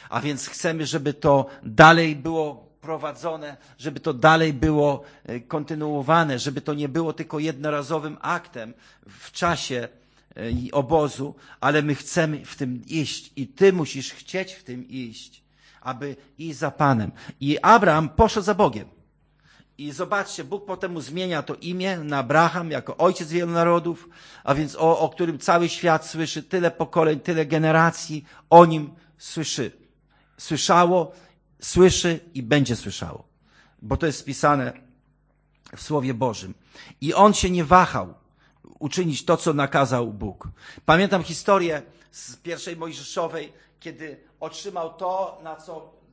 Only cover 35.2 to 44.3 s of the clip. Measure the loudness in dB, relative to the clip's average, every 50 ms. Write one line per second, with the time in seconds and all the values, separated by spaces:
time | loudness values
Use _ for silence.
35.2 | _ _ _ _ _ _ _ _ _ -20 -20 -16 -8 -4 -4 -2 -2 -2 -2 -2
36.2 | -2 -4 -4 -6 -10 -16 -16 _ _ _ -20 -20 -20 -20 -14 _ -6 -2 4 6
37.2 | 6 6 6 4 0 0 0 -2 2 4 6 6 6 4 0 -4 -6 -8 -12 -18
38.2 | _ _ _ _ _ _ _ _ -20 -20 -12 -10 -8 -6 -4 -2 -2 -2 -2 -2
39.2 | 0 0 0 0 0 0 0 0 0 0 0 0 0 2 0 -2 -2 -4 -8 -10
40.2 | -10 -10 -10 -12 -16 -18 -18 _ -20 -20 -20 -4 0 2 4 4 4 2 0 -2
41.2 | -2 -4 -8 -4 0 2 2 2 2 0 -4 -6 -8 -12 _ _ _ _ -20 -20
42.2 | -18 -18 -18 -16 -14 -12 -12 -12 -12 -12 -12 -12 -12 -12 -12 -14 -14 -10 -6 -6
43.2 | -6 -6 -6 -10 -12 -14 -18 _ _ _ _ _ -18 -18 -16 -16 -16 -16 -18 -18
44.2 | _ _